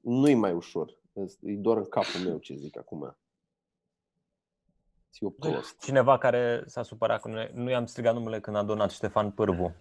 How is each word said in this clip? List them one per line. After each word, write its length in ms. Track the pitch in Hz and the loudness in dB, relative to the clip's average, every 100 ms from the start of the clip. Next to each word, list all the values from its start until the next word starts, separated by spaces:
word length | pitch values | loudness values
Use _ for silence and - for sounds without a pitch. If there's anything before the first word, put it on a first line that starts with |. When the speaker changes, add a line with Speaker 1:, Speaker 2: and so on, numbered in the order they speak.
Speaker 1:
Nu-i 340 | - 123 143 | 0 4 6
mai 180 | 131 104 | 6 4
ușor. 460 | 85 85 87 78 - _ - 95 - | 0 -4 -6 -6 -10 _ -10 -10 -10
E 100 | - | -8
doar 240 | 101 101 110 | -4 2 2
în 120 | 98 | 2
capul 320 | - 98 90 | -2 -2 -2
meu 140 | 92 80 | -4 -4
ce 160 | - | -8
zic 240 | 67 73 - | -14 -14 -16
acum. 380 | - 80 69 - _ _ _ _ _ _ _ _ _ _ _ _ _ _ _ _ _ _ _ | -14 -12 -12 -14 _ _ _ _ _ _ _ _ _ _ _ _ _ _ _ _ _ _ _
Ți-o 180 | - 101 | -8 -8
prost. 480 | - 151 147 - - | -4 -4 -4 -6 -12
Speaker 2:
Cineva 360 | - 135 123 139 | 2 4 6 6
care 440 | 131 123 120 120 - | 6 2 2 0 -4
s-a 160 | - | -10
supărat 380 | 117 113 113 113 | -10 -2 0 0
că 60 | - | -2
nu, 340 | 110 113 - | -8 -8 -6
nu 80 | 123 | -2
i-am 160 | 127 117 | -2 -2
strigat 280 | - 117 | -2 0
numele 260 | 117 113 110 | 0 -2 -6
când 160 | 104 104 | -4 -2
a 60 | |
donat 280 | 104 107 101 | 0 0 0
Ștefan 400 | - 107 110 104 | 0 -2 0 -2
Pârvu. 440 | 101 107 87 87 82 | 0 0 2 -2 -6